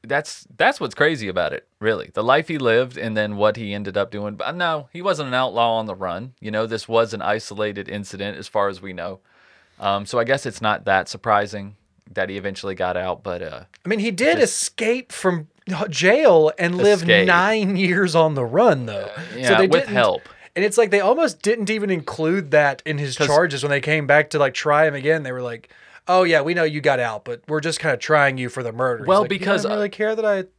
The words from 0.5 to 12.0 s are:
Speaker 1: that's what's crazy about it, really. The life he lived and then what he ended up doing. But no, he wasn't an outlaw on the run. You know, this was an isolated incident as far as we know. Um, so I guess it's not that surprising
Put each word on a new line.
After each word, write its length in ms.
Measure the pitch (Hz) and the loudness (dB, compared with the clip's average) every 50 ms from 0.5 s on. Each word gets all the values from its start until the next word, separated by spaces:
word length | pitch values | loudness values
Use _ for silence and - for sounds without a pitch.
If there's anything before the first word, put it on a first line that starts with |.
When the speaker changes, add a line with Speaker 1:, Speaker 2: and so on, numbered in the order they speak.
| - _ | -2 _
Speaker 1:
that's 220 | 165 240 285 - | 2 2 2 0
what's 160 | 175 123 - | -6 -10 0
crazy 320 | - 143 156 165 135 110 98 | 2 2 2 2 -2 -6 -4
about 260 | 90 90 87 76 69 | -2 0 -2 -2 -2
it, 140 | - _ _ _ _ | -8 _ _ _ _
really. 300 | 107 110 110 95 - - _ | -2 0 0 0 -4 -8 _
The 100 | - 107 | -4 0
life 240 | 120 131 151 160 - | 2 2 2 2 -2
he 100 | 165 151 | -6 -2
lived 400 | 135 117 113 120 131 127 127 - | 0 2 2 2 2 0 -4 -8
and 180 | - 113 110 | -8 -4 -2
then 200 | 107 107 104 104 101 | -2 -4 -4 -2 0
what 180 | 104 107 107 117 | 0 0 0 0
he 160 | 117 101 101 | -6 -8 -8
ended 240 | 101 104 98 95 101 | -6 -8 -4 -2 -4
up 140 | 98 95 | -4 -4
doing. 240 | - 104 101 104 101 | -6 -8 -8 -8 -8
But 200 | 95 - - 156 | -8 -8 -8 -4
no, 340 | 175 180 170 160 151 139 _ | -4 -2 -2 -2 -4 -8 _
he 100 | _ 170 | _ -8
wasn't 260 | 180 196 180 147 151 131 | -4 -4 -4 -2 -4 -4
an 60 | 127 | -2
outlaw 440 | 127 131 127 98 117 117 117 113 113 | -2 -2 0 0 0 0 2 0 -2
on 80 | 110 | -2
the 100 | 107 95 | -6 -8
run. 380 | 92 95 90 85 92 113 131 123 _ | -8 -6 -6 -6 -8 -10 -14 -18 _
You 120 | - 107 | -12 -6
know, 140 | 104 107 113 | -4 -4 -4
this 220 | 113 113 110 - - | -2 -4 -8 -6 0
was 260 | 113 113 117 107 113 | 2 2 2 2 -2
an 80 | 107 | -6
isolated 680 | 73 90 104 110 - - 104 101 107 107 101 101 98 - | -4 -2 -4 -4 -4 -10 -8 -6 -6 -6 -4 -8 -10 -10
incident 500 | - 104 101 98 - 98 98 101 98 71 | -10 -10 -10 -12 -12 -10 -10 -10 -10 -12
as 100 | 92 - | -14 -6
far 220 | _ 107 101 101 | _ -2 0 0
as 120 | 98 90 | -2 -6
we 120 | 95 98 92 | -14 -14 -12
know. 260 | 87 85 101 95 95 _ _ _ _ _ _ _ _ _ _ _ _ | -10 -10 -10 -10 -14 _ _ _ _ _ _ _ _ _ _ _ _
Um, 260 | 104 101 101 101 101 | -2 -2 -2 -2 -4
so 120 | 98 - 123 | -4 -2 -2
I 40 | 117 | 0
guess 220 | 120 135 139 - | 0 -2 -2 -2
it's 160 | 127 107 - | -8 -10 -2
not 240 | 117 107 107 - - | -2 -2 -2 0 0
that 220 | 101 98 95 87 - | 2 2 2 0 -2
surprising 680 | - 101 - 120 107 104 101 101 110 104 98 101 104 _ _ _ _ _ | -12 -8 -2 0 2 2 0 -2 -8 -12 -14 -14 -18 _ _ _ _ _